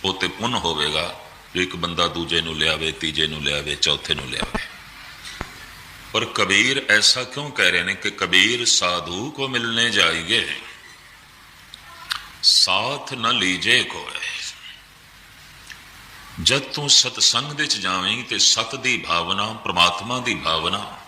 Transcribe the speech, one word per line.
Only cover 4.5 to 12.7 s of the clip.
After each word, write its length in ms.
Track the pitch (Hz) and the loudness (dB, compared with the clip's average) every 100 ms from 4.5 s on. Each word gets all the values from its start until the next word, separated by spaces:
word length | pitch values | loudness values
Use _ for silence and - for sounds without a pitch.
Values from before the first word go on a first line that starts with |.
| - - - - - - - - - - - - - - - - | -6 -8 -14 -20 -20 -18 -18 -16 -12 -14 -14 -18 -18 -20 -20 -4
ਪਰ 120 | 110 113 | -4 -2
ਕਬੀਰ 600 | - 95 98 120 135 - | 0 4 4 4 0 4
ਐਸਾ 340 | 107 - 127 | 6 6 2
ਕਿਉਂ 280 | 123 - 147 | 0 -6 -6
ਕਹਿ 200 | 127 92 | 2 4
ਰਹੇ 120 | 87 | 4
ਨੇ 120 | 87 98 | 0 -2
ਕਿ 140 | 104 | -4
"ਕਬੀਰ 560 | - 92 92 101 120 120 | -2 4 6 6 4 2
ਸਾਧੂ 680 | - 90 87 85 90 131 | 2 2 0 -2 -6 -6
ਕੋ 160 | 143 135 | -6 -4
ਮਿਲਨੇ 420 | 123 117 113 117 | -2 0 2 2
ਜਾਈਏ, 720 | 101 85 82 82 113 76 69 - - - - - - - - - - - - - - - - - - | 4 4 4 0 0 0 -6 -10 -18 -20 -20 -20 -20 -20 -20 -20 -20 -20 -20 -20 -20 -10 -10 -10 0
ਸਾਥ 720 | - - - | 4 4 4